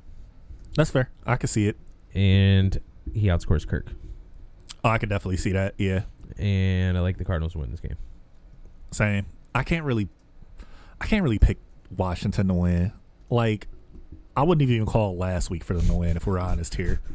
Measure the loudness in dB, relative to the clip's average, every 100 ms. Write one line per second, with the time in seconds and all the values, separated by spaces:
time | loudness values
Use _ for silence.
0 | -18 -18 -18 -20 -20 -18 -4 0 2 2
1 | 0 -4 -2 0 0 2 2 0 -8 -20
2 | -8 0 4 6 6 6 4 0 -6 -14
3 | -8 0 2 2 2 0 0 -6 -6 -12
4 | -14 -16 -18 -20 -20 -18 -16 -2 0 0
5 | 0 -2 -2 -2 0 0 -2 0 0 0
6 | -4 -10 -16 -6 -2 2 2 2 0 0
7 | 0 -2 -2 -2 -4 -6 -8 -8 -8 -10
8 | -10 -16 -20 -20 -20 -20 -20 -20 -8 -2
9 | 0 0 -4 -10 -6 -4 -2 -2 0 0
10 | -2 -6 -20 -20 -20 -20 -18 -20 -20 -10
11 | -2 0 2 4 4 2 -8 -20 -10 -4
12 | -2 -2 -2 0 2 2 2 2 0 -4
13 | -18 -20 -2 0 2 0 -6 -16 -18 -20
14 | -18 -20 -6 0 4 4 4 2 2 2
15 | 2 0 -2 -2 -2 -4 -4 0 2 4
16 | 2 0 0 0 0 0 -2 -2 0 0
17 | -2